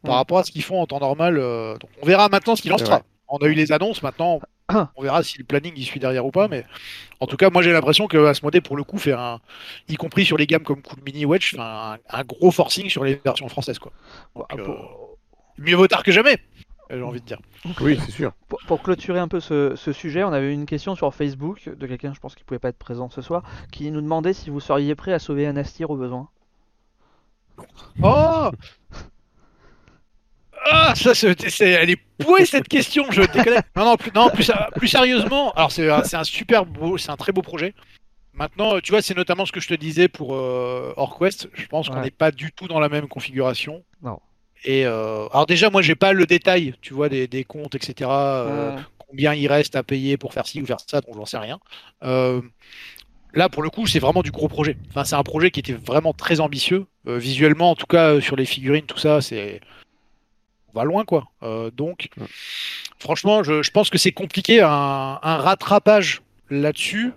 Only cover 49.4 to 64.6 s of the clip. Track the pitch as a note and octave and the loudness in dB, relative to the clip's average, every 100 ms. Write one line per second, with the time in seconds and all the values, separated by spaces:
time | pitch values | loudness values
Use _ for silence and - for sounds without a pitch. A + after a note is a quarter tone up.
49.4 | C#3+ C#3+ D3 C3+ A#2+ C3+ C3+ C#3 C3 - | 0 0 0 -4 -4 -4 -2 -4 -4 -8
50.4 | - D3+ C3 A#2+ - D3 B2+ G#2+ G#2+ A#2+ | -8 -10 -8 -8 -4 -6 -6 -16 -12 -10
51.4 | G#2+ D#3+ _ - - _ C3 B2+ B2+ B2 | -10 -14 _ -20 -20 _ -2 0 0 -2
52.4 | A#2+ _ _ - - - _ _ - D3+ | -6 _ _ -20 -20 -20 _ _ -6 0
53.4 | F3+ - D#3 - G#3+ D#3+ C3+ E3+ E3+ E3 | 0 0 -6 -4 -2 2 2 0 -2 -4
54.4 | D3+ - D3+ - - C#3+ C3+ D3 C#3 D#3 | -4 -2 -4 -4 -8 -8 -2 -2 -2 0
55.4 | F3+ D3 C3+ A#2+ - C#3 D#3+ - - D#3+ | 0 0 -8 -10 0 0 0 -4 -2 0
56.4 | D#3 C#3 - F#3 G3 _ - A#2+ B2 C3 | 0 -2 -2 -2 -4 _ -8 -6 -4 2
57.4 | D3+ D3+ F3 D#3+ - E3+ D#3+ D3 - C3+ | 4 6 4 2 2 4 6 4 2 -2
58.4 | C3 - C3 D3+ D3+ - D#3 D3+ C3 A2+ | -4 -4 -2 -2 -2 -2 2 2 0 -8
59.4 | G2+ F#2+ _ - _ _ _ _ _ _ | -8 -12 _ -20 _ _ _ _ _ _
60.4 | _ _ _ A2+ C3+ F#3+ A3 E3 A#2 _ | _ _ _ -4 -2 -2 0 -2 -2 _
61.4 | A2+ A2 A2+ B2 D#3 F3+ - - G#2 - | -8 -8 -8 -8 -8 -8 -14 -14 -16 -14
62.4 | - - - - - _ - E3 G3 G#3+ | -14 -12 -10 -12 -16 _ -4 0 4 4
63.4 | D3+ D3+ C#3+ G#3 G#3 F3+ - - F#3+ - | 4 0 2 2 2 2 0 0 -6 -6
64.4 | - A3+ | 4 6